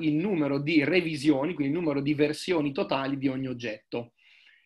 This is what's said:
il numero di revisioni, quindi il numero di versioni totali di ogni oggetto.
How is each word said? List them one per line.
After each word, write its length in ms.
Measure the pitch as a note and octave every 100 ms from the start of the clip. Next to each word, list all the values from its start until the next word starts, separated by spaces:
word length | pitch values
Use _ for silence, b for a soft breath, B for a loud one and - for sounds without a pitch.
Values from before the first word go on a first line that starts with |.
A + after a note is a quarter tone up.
il 120 | D#3
numero 460 | D3+ G3 F3+ C#3+ C#3
di 240 | C#3+ E3
revisioni, 720 | C#3 F3+ E3 D3+ C#3+ C3+ D3 D#3+
quindi 180 | C#3
il 60 | D#3+
numero 220 | D#3+ C#3
di 120 | C#3
versioni 580 | C#3+ D3 D3+ - F3 D3
totali 460 | C#3 D3+ C3+ C3+ C#3
di 120 | C3+
ogni 180 | C3 C3
oggetto. 640 | B2 A#2+ G#2+ - A#2+ A#2+ _ b b b b